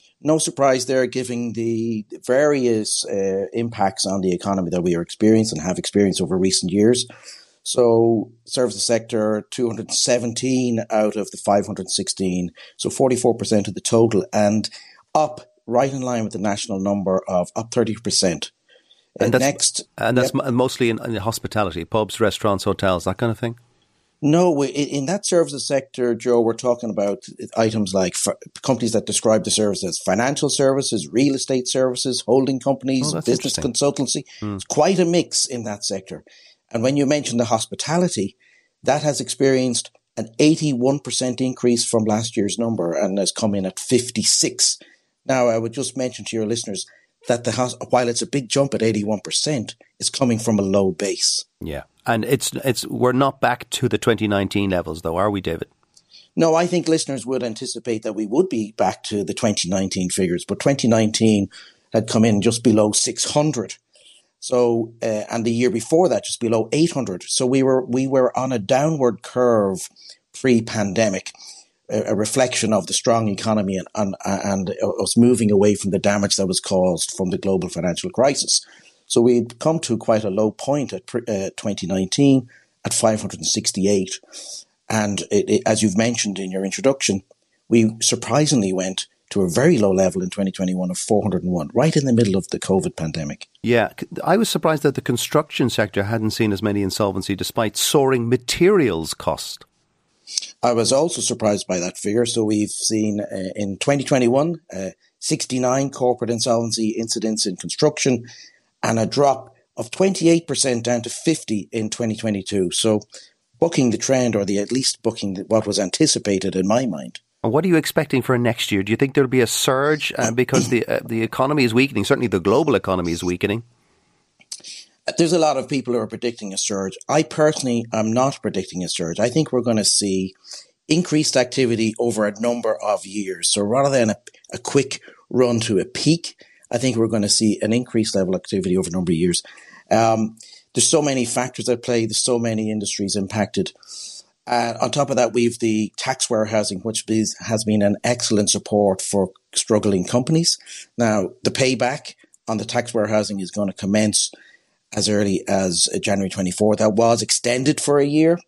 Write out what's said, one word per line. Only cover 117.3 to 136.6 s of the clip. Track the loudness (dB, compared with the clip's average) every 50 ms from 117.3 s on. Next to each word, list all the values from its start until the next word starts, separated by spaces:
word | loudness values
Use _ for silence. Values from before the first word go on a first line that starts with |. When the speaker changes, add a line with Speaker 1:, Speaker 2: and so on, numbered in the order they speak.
| _ _ -4
Speaker 2:
And | 0 0
what | 2 2
are | 4
you | 2
expecting | 2 2 2 -2 -2 -2 0 0 -2
for | 2 2 0
next | 2 2 0 0 0 -2 -2 0
year? | 0 0
Do | 0
you | 2
think | 0 0 0 2
there'll | 2 2 4
be | 4 2
a | 2
surge, | 2 2 0 0 2 2 2 2 0 0 0 -2 -6 -4 -2
uh, | -2 -2 0
because | 0 0 2 2 0 2 2
the, | 0 0 0 0
uh, | -2 -4 -2
the | -4 -4 -2 -2
economy | -2 0 0 0 2 2 2 2
is | 4 4
weakening? | 4 2 2 2 -2 0
Certainly | 2 0 0 0
the | 0 0 0
global | 2 4 2 4 4 4 2
economy | 0 2 0 0 0 0 -2 -2
is | -2 -2
weakening. | -2 -2 0 0 0 0 0 -4 _ _ _ _ _ _ _ _ _ _ _ _ _ _ _ _ -16 -16 -16 -16 -18 -18 -20 -20 _ _ _ -10 -8 0
Speaker 1:
There's | 2 2 2 4
a | 4
lot | 4 2 2
of | 0 -2 -2
people | -4 -4 -2 -2 -2
who | -2
are | -2 -4
predicting | -6 -6 -6 -6 -6 -6 -10 -10 -6
a | -6
surge. | -4 -4 -2 -2 -4 -4 -6 -10 -6 -2
I | 0 0 0
personally | 0 0 2 2 2 2 0 -2 -2 -2 -2 -2 -2 -2
am | -2 0 0 2
not | 2 2 0 0 -2 -6
predicting | -4 -4 -4 -6 -6 -6 -8 -6
a | -6
surge. | -4 -4 -4 -4 -2 0
I | 0 0
think | 2 2 0 2 0
we're | -2
gonna | 0 2 0 2 2
see | 2 0 0 0 0 0 0 -2 -4 -8 _ _ -18 -18 -18 -20 _ _ _ _ 0
increased | 2 2 2 2 0 0 0 2 2
activity | 0 0 0 0 0 2 2 2 2 0 0 0 0
over | -2 -2 0 0 0
a | 0 0 -2
number | -2 -2 -2 0 0 -2 -2 -2 0
of | -2 -2 -2 -2
years. | -6 -8 -6 -6 -6 -6 -4 -2 -2 0
So | 0 0
rather | 0 2 2 2 4
than | 4 4 2 2
a, | 0 -2 _ -20 _ -20 _ -14 -14
a | -10
quick | -8 0 2 2 2 0 -4 -12 -14 -18 -20 _ _ -4
run | 0 2 2 4 2 0
to | 0 2 2 0
a | 0
peak, | -2 -4 -2 2 2 2 2 0 -10 -16 _ -20 _ _ _